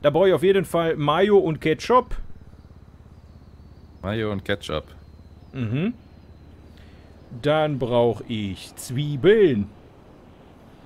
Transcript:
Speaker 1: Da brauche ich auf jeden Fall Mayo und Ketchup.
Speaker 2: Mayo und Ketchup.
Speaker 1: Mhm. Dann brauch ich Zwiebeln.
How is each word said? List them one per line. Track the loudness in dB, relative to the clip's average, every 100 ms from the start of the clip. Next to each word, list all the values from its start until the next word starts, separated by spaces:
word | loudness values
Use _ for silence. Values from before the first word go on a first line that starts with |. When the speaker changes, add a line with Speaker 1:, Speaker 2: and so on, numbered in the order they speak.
Speaker 1:
Da | 0
brauche | 4 2
ich |
auf | 4
jeden | 4 2 0
Fall | -2 -2 -2
Mayo | 0 2 4 4
und | 4 -2
Ketchup. | -2 -2 2 2 2 -8 -10 -14 -18 -20 -20 -20 -20 -20 -20 -20 -20 -20 -20 -20 -20 -20 -20 -12
Speaker 2:
Mayo | -6 -4 -4
und | -6
Ketchup. | -6 -6 -4 -8 -8 -20 -20 -20 -20 -20 -16
Speaker 1:
Mhm. | -10 -6 -4 -4 -8 -18 -20 -20 -20 -20 -20 -20 -20 -20 -20 -20 -20 -20 -6
Dann | -2 0 0 -2
brauch | 0 2 2 0 -6
ich | -6 -6 -8 -14
Zwiebeln. | -16 -8 -6 -4 0 4 6 4 2 -4 -10 -20 -20 -20 -20 -20 -20 -20 -20 -20 -20